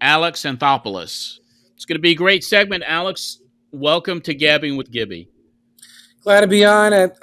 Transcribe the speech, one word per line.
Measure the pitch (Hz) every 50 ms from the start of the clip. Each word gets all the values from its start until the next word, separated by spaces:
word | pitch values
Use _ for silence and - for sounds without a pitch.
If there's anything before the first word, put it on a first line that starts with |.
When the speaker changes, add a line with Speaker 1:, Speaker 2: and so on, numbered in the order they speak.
| 127
Speaker 1:
Alex | 139 151 160 165 170 160 - -
Anthopoulos. | 147 131 120 147 139 135 127 - 107 98 92 82 - - - - - - _ _ _ _ _ _ _ _
It's | - -
gonna | - 165 160
be | 160 170
a | 170
great | 151 175 190 196 180 -
segment, | - 214 202 208 196 196 180 160
Alex. | - 160 165 180 190 190 - - - - - _ _ _ _ _ _
Welcome | - 139 143 147 160 170 170 190 180 170 -
to | 165 151
Gabbing | 135 147 151 151 147 151 147 139
with | 135 127 117
Gibby. | 113 117 110 101 92 85 85 _ _ _ _ _ _ _ _ _ _ _ _ - - - _ _ _ _ -
Speaker 2:
Glad | 202 202 202
to | 208 190
be | 202 208 208
on. | 208 208 208 208 214 208
I, | 196 185 185 185 -